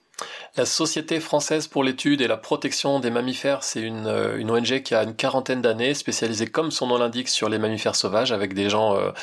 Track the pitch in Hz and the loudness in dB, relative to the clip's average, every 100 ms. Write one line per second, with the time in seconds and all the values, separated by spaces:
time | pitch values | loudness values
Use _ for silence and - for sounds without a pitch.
0 | _ - - - - - 123 - 160 160 | _ -14 -12 -12 -8 -2 0 0 0 -2
1 | 151 165 160 151 - 156 151 147 131 131 | -2 -4 0 0 2 0 0 0 0 2
2 | 147 143 117 110 - 147 139 - 143 139 | 2 2 2 0 -2 -2 0 -2 0 0
3 | 120 120 127 127 143 139 - 113 113 110 | 2 0 -2 -2 -2 0 -2 -4 -6 -4
4 | 110 107 104 110 110 117 117 135 - 110 | -2 0 0 -2 0 2 2 0 2 0
5 | 110 110 135 131 127 127 117 113 127 143 | 2 0 0 0 0 0 2 2 0 0
6 | - 113 113 107 113 - 160 - 127 123 | -2 -2 -2 -2 -2 0 -2 0 2 2
7 | 120 120 123 - 107 110 110 107 110 - | 2 0 -2 0 0 0 0 0 0 0
8 | 101 104 127 104 98 98 101 107 110 98 | 2 2 2 0 -2 0 2 4 4 2
9 | 98 - | 0 -4